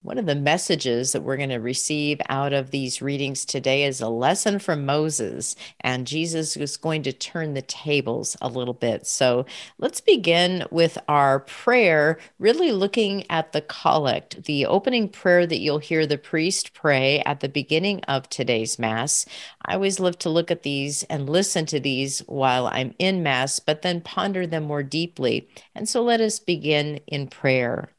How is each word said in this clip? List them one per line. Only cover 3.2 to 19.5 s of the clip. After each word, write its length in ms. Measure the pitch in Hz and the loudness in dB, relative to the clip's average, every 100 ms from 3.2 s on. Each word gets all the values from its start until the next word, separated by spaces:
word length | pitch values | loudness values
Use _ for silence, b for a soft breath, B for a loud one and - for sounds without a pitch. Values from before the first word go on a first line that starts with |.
| 139 135 - | -4 -4 -6
today 380 | 139 131 135 | -2 2 2
is 180 | 143 131 | 2 0
a 60 | 117 | -4
lesson 500 | 113 127 190 - 202 | 0 2 2 0 -2
from 260 | 190 156 | -2 -2
Moses, 720 | 139 143 156 147 107 62 - - B B | 0 2 0 -2 -4 -6 -8 -8 B B
and 260 | 127 127 123 | -4 -4 -4
Jesus 520 | 147 165 165 156 - | -4 -2 -2 -4 -4
is 180 | 143 - | -6 -6
going 260 | 160 156 | -4 -2
to 60 | 139 | -4
turn 440 | 127 - 175 160 | -6 -8 -6 -4
the 80 | 139 | -6
tables 760 | 131 - 151 147 127 120 - - | -8 -10 0 0 0 -4 -4 -6
a 60 | 127 | -6
little 260 | 120 123 | -4 -4
bit. 320 | 120 120 110 - | -2 -2 -2 -4
So 400 | - 131 123 135 B B _ | 2 4 4 0 B B _
let's 240 | - - | -6 -2
begin 640 | - 339 170 170 180 180 - | 4 4 4 4 4 0 -2
with 280 | 165 165 - - | 2 2 2 0
our 320 | 147 139 135 | 4 4 4
prayer, 760 | - - - 247 208 160 151 160 B _ | -2 -4 2 6 6 6 4 2 B _
really 320 | 208 277 349 | 2 4 4
looking 540 | 208 196 214 208 196 - | 2 2 2 0 0 -2
at 220 | 160 156 | -2 0
the 100 | 156 | -4
collect, 840 | 151 - - 160 143 117 - - | -4 -2 2 4 2 0 -4 -16
the 220 | - 147 135 | -4 -2 2
opening 420 | 185 202 247 208 | 2 2 0 -2
prayer 380 | - 190 175 175 | -2 4 4 4
that 140 | 160 | 0
you'll 180 | 143 147 | 0 -2
hear 280 | 151 160 156 | 0 0 2
the 120 | 143 | 0
priest 560 | - 165 165 190 - | -2 0 0 -2 -6
pray 480 | - 160 135 135 143 | -2 2 4 4 2
at 160 | - 143 | 0 -2
the 80 | 139 | -2
beginning 520 | 139 135 156 190 - | -4 0 0 0 -4
of 280 | - 139 131 | -2 -4 -4
today's 500 | - 123 117 110 - | -6 0 0 0 -2
Mass. 460 | 117 110 135 - - B B | -2 -2 0 -2 -2 B B